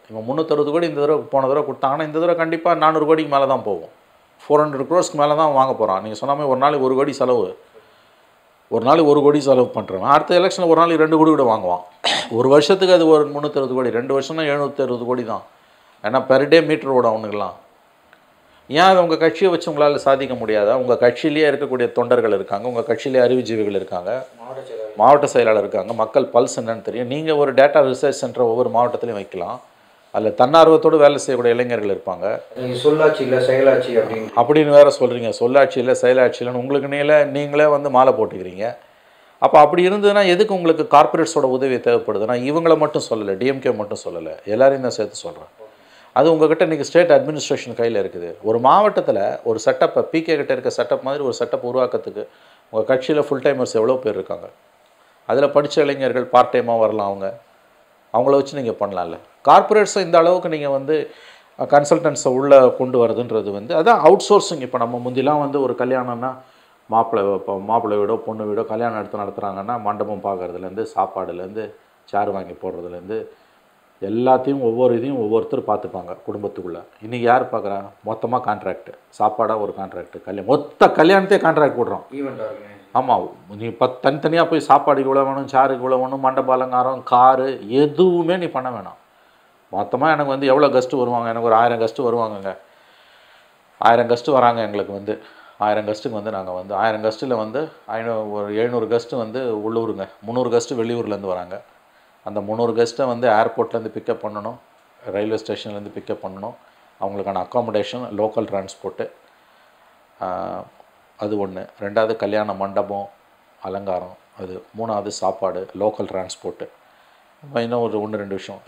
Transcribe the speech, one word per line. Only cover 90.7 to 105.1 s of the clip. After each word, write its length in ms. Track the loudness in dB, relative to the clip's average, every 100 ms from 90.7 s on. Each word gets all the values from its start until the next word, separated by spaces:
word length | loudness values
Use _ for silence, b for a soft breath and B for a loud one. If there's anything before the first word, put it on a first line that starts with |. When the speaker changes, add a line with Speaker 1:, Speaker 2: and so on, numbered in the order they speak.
| 2 0 -2
Speaker 1:
வருவாங்க? 320 | -2 -2 -4
எனக்கு 180 | -2 2
ஒரு 80 |
ஆயிரம் 260 | 4 2 0
guest 180 | -4 -2
வருவாங்கங்க. 580 | -2 -2 -4 -8 -10 -12 _ b b b b b b b b b _ 0
ஆயிரம் 300 | 2 4 2
guest 220 | -2 0
வராங்க 300 | 2 2 0
எங்களுக்கு 320 | -4 -6 -8
வந்து. 300 | -10 -10 -10 B B B B
ஆயிரம் 300 | -2 -2 -4
கெஸ்ட்டுக்கு 220 | -6 -8
வந்து 200 | -8 -8
நாங்க 200 | -10 -10
வந்து, 240 | -10 -8
ஆயிரம் 300 | -4 -4 -2
கெஸ்ட்டில் 320 | -6 -6 -6 -6
வந்து 320 | -6 -8 -10 -12 -12
ஐநூ-, 420 | -8 -6 -6 -6
ஒரு 260 | -8 -6 -4
எழுநூறு 300 | -2 -2 -2
guest 300 | -4 -4 -8
வந்து 400 | -8 -8 -6 -6
உள்ளூருங்க, 520 | -4 -4 -4 -8 -12 -14
முந்நூறு 300 | -8 -4 -2
guest 220 | -2 -2
வெளியூர்லேருந்து 480 | -6 -4 -4 -6 -6
வராங்க. 420 | -6 -8 -10 -16 -18 b b b b b
அந்த 160 | -12 -8
முந்நூறு 320 | -6 -4 -2
கெஸ்ட்டை 340 | 0 -2 -2 -4
வந்து 220 | -2 2
ஏர்போர்ட்லேருந்து 640 | 2 2 -2 -4 -4 -8 -10
பிக்கப் 200 | -8 -6
பண்ணணும், 320 | -8 -10 -12 -12 _ _ _ _
railway 300 | -8